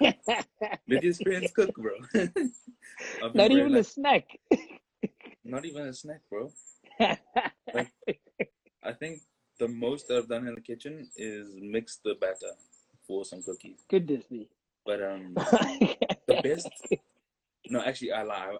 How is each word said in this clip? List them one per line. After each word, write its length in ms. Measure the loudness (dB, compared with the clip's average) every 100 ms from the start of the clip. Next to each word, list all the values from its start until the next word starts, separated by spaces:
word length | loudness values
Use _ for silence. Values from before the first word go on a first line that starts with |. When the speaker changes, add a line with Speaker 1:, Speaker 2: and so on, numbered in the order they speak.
Speaker 1:
<laughs> 880 | 2 2 -2 -2 -4 -8 -8 -6 0
Speaker 2:
Lydia's 300 | 2 2 0
parents 320 | 0 0 0
cook, 240 | 2 2
bro. 180 | 0 -6 -6
<laughs> 100 | -2
I've 1200 | 0 0 0 -4 -4 -20 -20 -20 -16 -12 -8 0
been 0 |
Speaker 1:
Not 140 | 6 8
Speaker 2:
very 120 | 8
Speaker 1:
even 140 | 8
a 40 | 6
Speaker 2:
lucky. 100 | 4
Speaker 1:
snack. 500 | 2 4 4 2 -6 2 2 0 -20 _
<laughs> 520 | _ -8 _ -20 -18
Speaker 2:
Not 200 | -8 -6
even 180 | -6 -8 -8
a 60 |
snack, 260 | -10 -14 -16 -10
bro. 220 | -8 -8 -10 -20 -20 _ 2
Speaker 1:
<laughs> 180 | 2 2 _ -2 -2 -6 -6
Speaker 2:
Like, 160 | -4 -4 _ -8 -8 _ -8 -8 _ _ _
I 80 | -10
think 300 | -8 -10 -12 _ _ _ -4
the 80 | -4
most 400 | -2 -4 -4 -2
that 120 | -2
I've 100 | 0
done 180 | -4 -6
in 80 |
the 60 | -10
kitchen 480 | -12 -12 -12 -14 -16 -12
is 320 | -10 -10 -12 -14
mix 360 | -6 -4 -6 -6
the 180 | -4
batter, 380 | -2 -2 -2 -10 -14 _ _ _ _ -8
for 180 | -8
some 180 | -8 -12
cookies. 420 | -10 -12 -14 -20 0
Speaker 1:
Goodness 420 | 0 2 -4 -6
me. 180 | -14 -14 _ _ _ -6
Speaker 2:
But, 160 | -4
um, 320 | -4 -6 -6
Speaker 1:
<laughs> 920 | -4 4 4 4 2 2 2 -2 0 2
Speaker 2:
the 80 | 4
best, 260 | 4 0 -4 -10 -4 -4 _ _ _ _ _ _ -4
no, 100 | -2
actually, 320 | -2 -2 -2
I 100 | -4
lie. 340 | -4 -6 -6